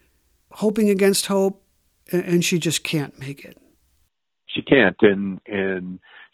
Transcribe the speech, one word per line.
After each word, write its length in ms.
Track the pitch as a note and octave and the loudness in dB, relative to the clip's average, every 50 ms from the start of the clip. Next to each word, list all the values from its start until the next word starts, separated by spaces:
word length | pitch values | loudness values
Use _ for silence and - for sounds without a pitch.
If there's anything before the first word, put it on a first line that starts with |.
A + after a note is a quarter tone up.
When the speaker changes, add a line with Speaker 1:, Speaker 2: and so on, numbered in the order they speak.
| _ _ _ _ _ _ _ _ _ _ | _ _ _ _ _ _ _ _ _ _
Speaker 1:
hoping 380 | - - G3+ G#3+ G3+ A3+ G#3 G#3 | -8 -4 -4 -2 0 2 2 2
against 360 | G3+ F#3 G3 G3 G3 - - | 2 2 2 2 2 0 -2
hope, 360 | - G3+ G3 G3 G3 G3 _ _ _ _ _ _ _ _ _ _ - | -2 0 0 0 -2 -2 _ _ _ _ _ _ _ _ _ _ -6
a-, 40 | F3+ | -4
and 280 | F3+ - F#3 F3 F3 E3+ | -4 -2 0 0 0 2
she 140 | - F#3+ D#3+ | 0 -2 -2
just 240 | D#3 E3 D3 - | -2 -2 -4 -4
can't 360 | - - - D3+ C#3 - - - | -4 -4 -4 -4 -4 -6 -10 -14
make 260 | C3+ C#3 C#3 - - | -14 -14 -14 -14 -18
it. 120 | - - _ _ _ _ _ _ _ _ _ _ _ _ _ _ _ _ _ _ | -20 -20 _ _ _ _ _ _ _ _ _ _ _ _ _ _ _ _ _ _
Speaker 2:
She 160 | - - - | -12 -10 -6
can't, 340 | - - D#3 C3+ G#2+ F#2 F2+ - | 0 2 4 4 4 4 4 4
and, 380 | - G#2 G2 G2 G2+ G2 F#2+ - - | 4 4 4 2 -2 -6 -8 -10 -10
and 540 | - G#2 G2 F#2+ F#2+ F#2+ F#2 F2+ F2+ F#2 F#2 _ _ - - - - | -8 -6 -4 -4 -4 -4 -6 -8 -10 -14 -16 _ _ -20 -20 -20 -20